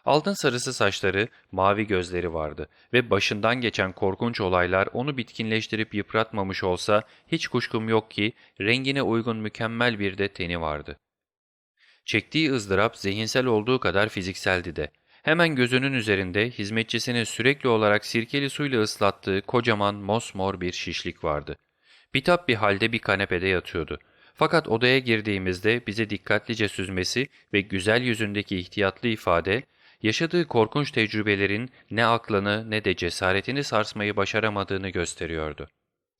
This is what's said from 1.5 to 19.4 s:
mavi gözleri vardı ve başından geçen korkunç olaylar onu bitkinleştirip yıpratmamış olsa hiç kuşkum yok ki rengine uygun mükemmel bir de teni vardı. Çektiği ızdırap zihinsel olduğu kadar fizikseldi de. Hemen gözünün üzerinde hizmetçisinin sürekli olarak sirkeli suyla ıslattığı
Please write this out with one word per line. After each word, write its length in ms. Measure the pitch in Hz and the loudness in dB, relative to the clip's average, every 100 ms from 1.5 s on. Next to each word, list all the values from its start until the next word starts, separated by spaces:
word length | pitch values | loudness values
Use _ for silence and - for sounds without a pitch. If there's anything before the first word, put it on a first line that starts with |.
mavi 340 | 95 95 101 104 | 2 2 2 2
gözleri 480 | 92 87 87 87 | 0 0 -4 -4
vardı 340 | 80 76 76 76 _ - | -4 -6 -8 -14 _ 0
ve 180 | 120 117 | 0 2
başından 500 | 101 - 107 110 127 | 0 0 0 0 0
geçen 320 | 113 - 95 | -2 0 -4
korkunç 480 | - 95 95 117 117 | 0 -2 0 -4 -2
olaylar 480 | 95 90 87 95 101 | 0 2 2 2 0
onu 240 | 117 143 131 | -2 -6 -6
bitkinleştirip 760 | 110 - 110 110 - 107 110 | -8 -6 -2 -2 -2 -4 -4
yıpratmamış 720 | 101 - 110 113 107 95 92 | -4 -2 -2 0 -2 -4 -2
olsa 380 | 95 90 - 107 - _ - | 0 0 2 2 0 _ -6
hiç 160 | 165 - | -4 -2
kuşkum 400 | 123 - 113 110 | -2 -2 -4 2
yok 220 | 110 - | 0 0
ki 220 | - 104 - - - | -2 -2 -4 -20 -4
rengine 420 | 101 123 135 139 | 0 0 0 0
uygun 340 | 110 113 113 110 | 0 0 0 -4
mükemmel 640 | 107 - 113 117 120 104 | -6 -6 -6 0 0 2
bir 200 | 98 98 | -2 0
de 100 | 98 | -4
teni 320 | - 87 87 | -2 -4 -2
vardı. 380 | 80 76 73 71 _ _ _ _ _ _ _ _ _ _ | -2 -4 -8 -14 _ _ _ _ _ _ _ _ _ _
Çektiği 480 | - 110 - 156 156 | -2 -2 0 0 2
ızdırap 440 | 131 101 95 113 - | 0 2 2 2 0
zihinsel 500 | 98 101 110 131 127 | -4 -2 -2 0 2
olduğu 340 | 107 110 127 | 2 2 0
kadar 280 | 95 95 107 | 2 2 0
fizikseldi 680 | 104 92 - 101 90 87 76 | 0 -6 -4 0 0 -2 -6
de. 140 | 73 _ _ _ | -8 _ _ _
Hemen 320 | - 165 165 | 0 2 2
gözünün 380 | 135 123 127 139 | 2 2 2 0
üzerinde 580 | 131 107 95 92 98 120 | -2 2 2 2 0 0
hizmetçisinin 760 | 117 101 113 110 117 127 120 | -2 -4 -2 -2 -4 -2 -2
sürekli 440 | 110 - 123 143 127 | -2 0 0 2 2
olarak 380 | 110 107 104 - | 4 4 2 0
sirkeli 440 | 117 113 143 139 | -4 -2 -2 -4
suyla 320 | - 143 120 | -4 -2 0
ıslattığı 600 | 107 - 101 - 98 95 | 0 2 0 0 -2 -2